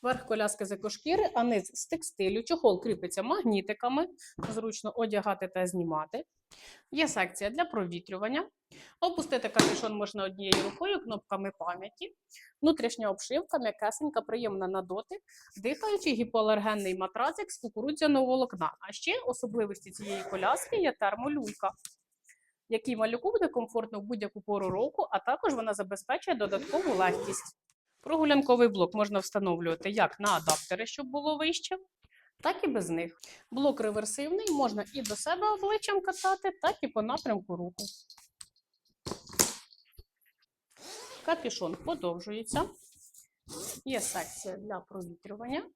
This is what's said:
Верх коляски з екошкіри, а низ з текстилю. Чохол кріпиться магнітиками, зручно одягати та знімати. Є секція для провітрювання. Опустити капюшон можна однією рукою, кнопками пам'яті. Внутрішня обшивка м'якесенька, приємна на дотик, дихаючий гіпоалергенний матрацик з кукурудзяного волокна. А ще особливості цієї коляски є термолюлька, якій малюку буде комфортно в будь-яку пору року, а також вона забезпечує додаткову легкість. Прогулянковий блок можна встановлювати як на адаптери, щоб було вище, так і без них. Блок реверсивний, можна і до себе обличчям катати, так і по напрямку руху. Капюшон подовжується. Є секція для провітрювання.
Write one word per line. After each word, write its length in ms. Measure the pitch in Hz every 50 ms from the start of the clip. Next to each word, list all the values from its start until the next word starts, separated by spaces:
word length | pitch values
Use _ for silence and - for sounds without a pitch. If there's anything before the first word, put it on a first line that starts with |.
| -
Верх 240 | 247 247 247 -
коляски 400 | - 220 214 214 208 214 - 208
з 60 | 190 202
екошкіри, 580 | 196 190 214 208 - - 302 339 403 427 - -
а 100 | - 233
низ 260 | 240 233 208 185 - -
з 120 | - -
текстилю. 560 | - - 330 330 - - _ 196 190 185 220 233
Чохол 400 | - 339 330 330 240 196 190 -
кріпиться 400 | 233 208 180 - 180 - - 190
магнітиками, 840 | 233 320 415 359 240 214 196 190 - 214 - - 240 262 285 330 359 - _ - - - - - - 220
зручно 400 | 220 220 226 214 - - 214 -
одягати 520 | - 233 214 208 208 196 214 196 196 190 185
та 180 | - 185 185
знімати. 580 | 180 180 185 175 165 160 156 156 156 - 240 320 _ _ _ _ _ - - - - - - _ _
Є 180 | - 277 320 302
секція 420 | - 220 185 180 180 - 202 208
для 140 | 233 294 349
провітрювання. 840 | 339 - 233 190 175 170 175 175 - 196 185 202 220 254 294 381 - _ _ _ _ - - - - - _
Опустити 480 | - 370 349 339 311 - - 247 - 214
капюшон 480 | - 226 - - - - - 220 214
можна 280 | 208 208 202 - 208 196
однією 460 | 190 190 190 196 190 190 - - 202
рукою, 300 | 196 - 330 381 403 359
кнопками 520 | - 226 226 208 - _ 202 190 196 196 196 _
пам'яті. 560 | 165 170 175 180 190 208 _ _ 349 415 - _ _ _ - - - - _ _ -
Внутрішня 480 | 302 330 320 233 233 233 - 226 208
обшивка 480 | 196 196 - - 247 294 359 - - 302
м'якесенька, 640 | 247 220 202 - - 208 226 - 302 302 294 240
приємна 480 | 214 - 220 240 240 220 202 190 190 180
на 140 | 190 190 185
дотик, 380 | 180 180 196 226 _ 370 415 _ _ - - - - -
дихаючий 580 | - 190 233 294 - - 427 415 392 370 339 269
гіпоалергенний 840 | 214 240 226 - 233 214 214 214 214 202 220 214 208 202 190 185 185
матрацик 520 | 185 190 - 220 240 285 320 - 415 415 -
з 60 | -
кукурудзяного 680 | - 233 - 220 214 277 302 311 320 302 294 269 262
волокна. 500 | 254 254 262 262 254 - 180 165 156 - -
А 120 | - 190 208
ще 280 | - - 330 392 508
особливості 680 | 494 494 247 - - 240 208 240 220 208 196 190 - 196
цієї 320 | 180 - 202 202 202 196 190 -
коляски 460 | - 190 185 202 254 508 - - -
є 160 | 440 370 294 254
термолюлька, 800 | _ 220 196 208 214 240 285 294 294 247 208 208 - - 190 190 _ _ - - _ _ _ _ _ _ _ - _ _ _ _ _ _ _
якій 280 | 226 233 - - 247
малюку 360 | 220 220 220 226 240 - 392 480
буде 160 | 440 381 311
комфортно 520 | - 247 233 226 - 233 220 220 226 208
в 20 | 202
будь-яку 380 | 208 247 214 208 202 _ 214
пору 300 | 196 - 208 202 196 185
року, 380 | 185 190 226 285 - - - -
а 80 | - 196
також 360 | - - 254 - - 427 285
вона 200 | 240 226 220 208
забезпечує 640 | 202 202 185 202 196 - _ 254 - - - 339
додаткову 580 | 240 208 196 202 196 269 330 226 311 381 359 247
легкість. 640 | 185 185 180 - - - 208 196 - - - - _ _ _ _ _ _ _ _ _
Прогулянковий 680 | - - 311 320 311 294 294 277 277 277 247 240 240 233
блок 260 | 196 190 180 170 -
можна 240 | 214 208 202 202 196
встановлювати 720 | 190 - - 208 196 190 175 165 175 165 165 165 - 190
як 300 | 202 220 196 160 - -
на 160 | 202 208 196
адаптери, 500 | 160 160 160 156 - - - 185 185 226
щоб 200 | 233 - - 285
було 300 | 254 247 285 285 302 311
вище, 400 | 294 311 320 330 320 - - 370 381 381 _ _ _ _ _ _ _ _ _ _ _ -
так 220 | 294 381 381 -
і 20 |
без 240 | 349 247 226 185 165
них. 300 | 170 165 170 170 - _ - - - - - _
Блок 300 | - 247 277 285 269 285
реверсивний, 680 | 233 214 208 214 214 208 - - 285 311 339 392 440 427
можна 340 | 330 - 269 240 214 208 202 - -
і 80 | 277 247
до 140 | 208 208
себе 340 | - - 302 330 359 403 427
обличчям 500 | 427 392 392 392 427 440 - - 415 392
катати, 500 | 370 381 359 - - 381 381 - - 381 359 - -
так 140 | 233 247 - -
і 60 | 262
по 140 | - 220 214
напрямку 540 | 220 254 302 - - 220 202 190 - 180
руху. 280 | 175 175 180 180 - 208 - - - - _ - - - _ _ _ - _ _ _ _ _ _ _ _ _ _ _ _ - - - - - - - - - - - - _ _ _ _ _ _ - - _ _ _ _ _ _ _ _ _ _ _ _ _ _ - - 349 381 415 466 - - - -
Капюшон 520 | - 330 330 - 247 - - 185 160 175 - -
подовжується. 800 | - 339 285 - 175 170 175 175 208 208 220 226 220 - 285 330 - - - - - - - - - _ - - _ _ _ _ - - 302 370 - - 262 -
Є 160 | 269 269 226
секція 560 | - - - 190 165 - - - - 202 185
для 240 | 190 196 214 214 185
провітрювання. 840 | 180 _ 196 190 180 170 170 170 _ 196 202 208 226 240 262 311 370 359 _